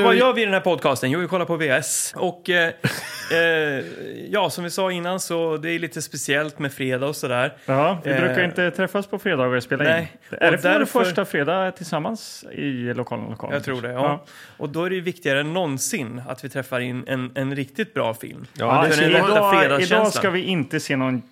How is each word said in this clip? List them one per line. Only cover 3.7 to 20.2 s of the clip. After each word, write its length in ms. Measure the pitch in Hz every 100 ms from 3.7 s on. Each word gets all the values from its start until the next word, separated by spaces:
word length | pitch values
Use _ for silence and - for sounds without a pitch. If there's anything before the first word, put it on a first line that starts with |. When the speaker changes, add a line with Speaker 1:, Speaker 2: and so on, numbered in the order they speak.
| 135 170 - 104 117 151
Speaker 1:
ja, 200 | 202 175
som 140 | -
vi 60 | 175
sa 220 | 180 190
innan 280 | 180 175 185
så 380 | - 170 165 156
det 120 | 160
är 80 | 165
lite 220 | 165 165
speciellt 580 | - 147 - 139 151 147
med 140 | 143
fredag 340 | - 131 127 139
och 80 | 147
sådär. 380 | 139 123 139 - -
Speaker 3:
Ja, 320 | 135 160 185
vi 80 | 147
Speaker 1:
Eh, 60 | 135
Speaker 3:
brukar 240 | 180 127
inte 280 | 175 175 175
träffas 360 | 175 185 202 202
på 120 | 196
fredagar 360 | 202 143 127 127
och 60 |
spela 200 | 120 135
Speaker 1:
nej. 180 | 147 165 160 - -
Speaker 3:
in. 60 | -
Är 60 | -
Speaker 1:
Och 60 |
Speaker 3:
det 60 | -
vår 60 | 175 240
Speaker 1:
därför 60 | - 254
Speaker 3:
första 220 | 185 175 190
fredag 460 | 165 143 185 185
tillsammans 760 | 180 170 160 185 226 - - -
i 420 | - 143 127 120
lokalen 360 | 120 120 117 110
lokal? 200 | 110 -
Speaker 1:
Jag 100 | 143
tror 180 | 123 127
det, 100 | 120
ja. 120 | 123
Speaker 3:
Ja. 200 | 143 147 - - - -
Speaker 1:
Och 120 | 147
då 140 | 156
är 60 | 180
det 60 | 185
ju 60 |
viktigare 380 | 175 - 147 135
än 140 | 147
någonsin 680 | 180 165 131 - 202 123 123 127
att 160 | 127
vi 60 | 135
träffar 300 | 139 127 127
in 240 | 123 123 -
en, 240 | 131 127 135
en 200 | 135 139
riktigt 380 | 135 - 214
bra 200 | 135 117
film. 320 | 110 - - -
Speaker 2:
Ja, 220 | - 113 135
Speaker 3:
Ja, 60 |
Speaker 2:
det 60 | 160
Speaker 1:
För 60 |
Speaker 2:
ska 80 | 151
Speaker 1:
den 100 | 160
Speaker 2:
ju 60 | 175
Speaker 1:
rätta 140 | 196
Speaker 3:
idag, 200 | 214 202 196
Speaker 1:
fredagskänslan. 420 | 135 139 180 185
Speaker 3:
idag 120 | 214
ska 160 | 117